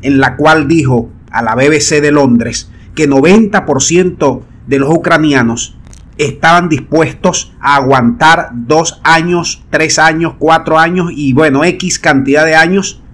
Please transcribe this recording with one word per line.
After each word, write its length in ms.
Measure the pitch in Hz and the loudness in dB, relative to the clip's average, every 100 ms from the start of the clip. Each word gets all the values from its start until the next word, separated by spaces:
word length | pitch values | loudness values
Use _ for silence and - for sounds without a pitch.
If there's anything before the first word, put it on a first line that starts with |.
en 180 | 135 139 | 0 2
la 160 | 135 127 | 0 0
cual 320 | 151 160 139 | 2 2 2
dijo 440 | 165 131 123 117 - - | 0 2 -2 -2 -14 -10
a 100 | 117 | -6
la 140 | 113 117 | -4 0
B 140 | 139 | 2
B 120 | 151 | 2
C 200 | - 151 | 0 0
de 100 | 147 | 2
Londres 600 | 147 135 120 117 - - - - - | 2 2 2 0 -8 -12 -20 -16 -4
que 120 | 151 | 0
noventa 580 | 139 147 202 214 196 - | 2 4 4 2 -2 -2
por 160 | 139 | -2
ciento 640 | - 170 185 - 147 117 - - - | 0 0 0 0 -2 -2 -12 -20 -4
de 120 | 135 | -2
los 100 | 139 | 0
ucranianos 880 | 165 170 165 156 139 117 117 - - - - - - | 0 0 0 2 0 0 -4 -10 -14 -20 -20 -20 -6
estaban 520 | 139 131 160 175 175 | -6 -2 2 2 2
dispuestos 880 | 151 127 156 156 - 180 - - - | -4 -2 -2 -2 -2 -4 -4 -10 -8
a 160 | 135 143 | 0 0
aguantar 760 | 131 135 120 120 160 165 160 | 2 2 2 2 2 2 0
dos 460 | 120 120 156 160 - | -10 -2 0 -2 -4
años, 600 | 151 165 170 175 165 - - | 0 0 0 -2 -4 -10 -8
tres 300 | - 160 147 | -4 -2 0
años, 340 | 160 160 165 - | 0 0 -4 -2
cuatro 400 | 156 160 160 156 | 0 0 0 0
años 320 | 165 180 175 | 0 0 -4
y, 200 | 135 143 | -4 -2
bueno, 300 | 123 156 135 | 2 2 2
X 360 | 165 180 180 - | 0 -2 -6 -4
cantidad 440 | 165 139 135 143 | 0 0 2 0
de 120 | 160 156 | 2 2
años 480 | 165 190 190 - - | 2 0 -4 -12 -20